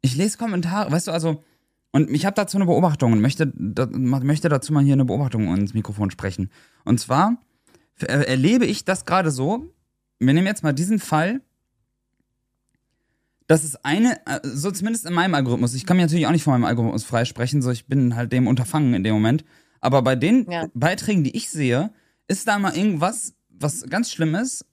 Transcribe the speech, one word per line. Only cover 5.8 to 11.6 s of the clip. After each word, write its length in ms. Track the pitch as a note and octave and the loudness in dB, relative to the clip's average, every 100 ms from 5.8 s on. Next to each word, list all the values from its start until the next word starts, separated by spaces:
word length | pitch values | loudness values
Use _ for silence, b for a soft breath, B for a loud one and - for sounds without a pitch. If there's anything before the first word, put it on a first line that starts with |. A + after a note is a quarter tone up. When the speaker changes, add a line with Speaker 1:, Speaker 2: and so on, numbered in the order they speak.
| - G#2 G2+ | -6 -4 -4
Speaker 1:
sprechen. 400 | - G2 F#2 F#2+ b b b | -2 -8 -4 -8 b b b
Und 140 | - A#2 | -2 -2
zwar, 380 | - C3 G3 A#3+ _ b b b b _ | 2 2 2 0 _ b b b b _
äh, 60 | - | -4
erlebe 600 | C#3 C#3+ C3 D3 B3 - | 0 0 2 4 4 2
ich 180 | G#3 | -2
das 200 | - F#3 | -4 -6
gerade 260 | - F3+ E3 | 0 0 0
so, 420 | C3 C#3 A3+ D#4 _ _ _ _ _ | -2 -2 -4 -8 _ _ _ _ _
wir 160 | B2+ | 2
nehmen 120 | D3+ F#3+ | 4 2
jetzt 160 | G#3 | -2
mal 80 | - | -2
diesen 260 | C3+ F3+ G#3+ | -2 -2 -2
Fall, 420 | - D#3 E3+ B3+ _ _ | 0 -2 0 -4 _ _